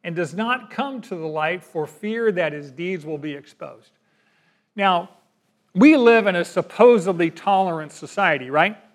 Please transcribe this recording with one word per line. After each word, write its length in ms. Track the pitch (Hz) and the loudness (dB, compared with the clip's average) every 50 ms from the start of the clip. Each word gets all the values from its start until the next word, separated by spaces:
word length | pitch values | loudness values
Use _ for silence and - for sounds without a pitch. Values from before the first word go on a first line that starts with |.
| _ | _
and 120 | 170 165 | -10 -6
does 200 | 160 175 143 147 | -6 -8 -6 -6
not 340 | 185 220 233 247 254 240 - | -8 -4 -4 -4 -6 -6 -14
come 320 | - - 269 277 269 254 | -8 -8 -8 -8 -8 -12
to 140 | - - 190 | -12 -12 -12
the 120 | 170 160 160 | -10 -10 -8
light 360 | 156 156 156 160 175 185 - | -6 -4 -4 -4 -4 -6 -10
for 220 | _ _ 170 151 143 | _ _ -8 -8 -8
fear 440 | - _ - 208 220 233 233 220 | -10 _ -8 -8 -6 -2 -2 -2
that 220 | 196 175 170 151 147 | 0 0 -4 -4 -4
his 180 | 147 143 143 | -8 -14 -16
deeds 340 | 127 135 170 180 190 180 143 | -14 -10 -8 -8 -8 -8 -8
will 120 | 156 160 147 | -10 -12 -10
be 160 | 139 156 143 | -10 -12 -12
exposed." 640 | 143 139 - _ _ - 139 127 113 110 _ _ _ _ _ _ _ _ _ _ _ _ _ _ _ _ _ _ 208 | -12 -16 -20 _ _ -18 -18 -18 -20 _ _ _ _ _ _ _ _ _ _ _ _ _ _ _ _ _ _ _ -2
Now, 320 | 202 196 185 170 180 - _ _ _ _ _ _ _ _ _ _ _ _ _ | 0 2 2 0 -2 -6 _ _ _ _ _ _ _ _ _ _ _ _ _
we 220 | 180 226 302 311 285 | 4 6 6 6 6
live 280 | 240 233 233 226 202 | 6 6 6 6 4
in 120 | 202 185 175 | 2 0 0
a 80 | 170 | -4
supposedly 840 | - - 190 160 - - - 214 247 240 220 170 190 185 165 175 165 | -2 -4 -6 -6 -6 2 6 6 6 6 6 2 -2 -2 0 -2 -2
tolerant 640 | 160 - - 196 202 190 190 185 165 160 156 147 | -2 -4 -2 0 0 2 0 -2 -4 -6 -10 -12
society, 580 | - - - 143 - - 202 175 156 139 131 127 | -16 -18 -18 -12 -4 -2 0 0 0 0 -4 -2
right? 280 | 135 151 165 202 214 - _ _ _ | 2 2 2 2 0 -8 _ _ _